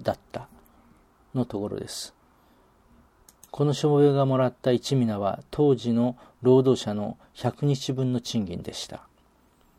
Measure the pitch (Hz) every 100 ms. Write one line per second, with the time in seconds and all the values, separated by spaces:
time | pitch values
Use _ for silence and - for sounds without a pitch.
0 | - - _ - - - _ _ _ _
1 | _ _ _ 131 120 101 104 101 - -
2 | - _ _ _ _ _ _ _ _ _
3 | _ _ _ _ - - 147 139 151 143
4 | 147 139 135 131 127 - 131 120 - 135
5 | 117 104 98 - - - 147 120 120 117
6 | 123 - - _ 123 131 131 117 110 104
7 | 107 - _ - 120 - 143 139 - 131
8 | 127 123 - 117 92 87 - - - -
9 | - _ _ _ _ _ _